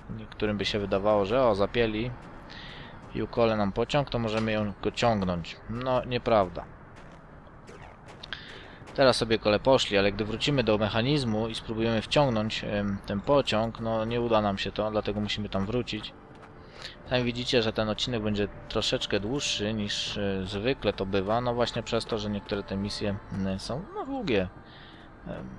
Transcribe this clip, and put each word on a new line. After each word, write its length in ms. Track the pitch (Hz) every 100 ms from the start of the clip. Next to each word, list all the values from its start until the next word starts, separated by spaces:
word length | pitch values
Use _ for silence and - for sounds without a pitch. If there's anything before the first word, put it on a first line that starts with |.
| -
niektórym 480 | 110 110 - 107 104
by 80 | 98
się 140 | 107
wydawało, 460 | 101 98 101 104 98
że 180 | 123
o, 120 | 123 101
zapięli 560 | 98 123 113 107 123 123 - - - - - - - - - -
Yukole 420 | 110 - 113 107
nam 140 | 101
pociąg, 380 | 95 117 147 135
to 100 | 120
możemy 320 | 113 110 110
ją, 220 | 107 104 98
go 100 | 107
ciągnąć. 640 | - 120 107 92 87 82 - -
No, 360 | 117 131 127 120
nieprawda. 580 | 123 120 110 92 85 - - - - - - - - - - - - - - - - - - - - - - - -
Teraz 200 | 135 117
sobie 220 | 113 110
Kole 200 | 107 104
poszli, 380 | 135 131 - 98
ale 140 | 101
gdy 140 | 101 104
wrócimy 380 | 113 - 139
do 140 | 110 104
mechanizmu 680 | 107 110 120 147 123 107 113
i 80 | 110
spróbujemy 460 | - 110 117 113
wciągnąć, 640 | - 151 139 110 110 -
em, 340 | 117 104 101 98 -
ten 160 | 101
pociąg, 580 | 113 143 - 107 113 110
no 260 | 113 113 110
nie 160 | 120
uda 200 | 120 110
nam 160 | 104 98
się 140 | 101
to, 200 | - 107
dlatego 300 | 107 107 104
musimy 280 | 104 - 101
tam 160 | 98 98
wrócić. 480 | 123 117 107 101 - - - - - - - - - -
Sami 140 | 127
widzicie, 380 | 120 120 123 127
że 120 | 110
ten 160 | 110 107
odcinek 340 | 104 - 117
będzie 240 | 107 104 101 - -
troszeczkę 500 | 113 - 131 - 104
dłuższy 540 | 104 143 - - 104
niż, 440 | 110 104 - - 104
e, 280 | 101 95 95
zwykle 480 | 101 113 135 107
to 120 | - 98
bywa, 360 | 98 95 113
no 120 | 123
właśnie 300 | 120 117 123
przez 220 | 113 113 -
to, 120 | 113
że 120 | 107
niektóre 340 | 101 - 101
te 140 | - 98
misje, 380 | 104 - 104 98 -
m, 260 | 98 95 95
są, 240 | - 120 226 403
no, 100 | 277
długie. 420 | 269 190 104 92 - - - - - - - -
Em, 220 | - 64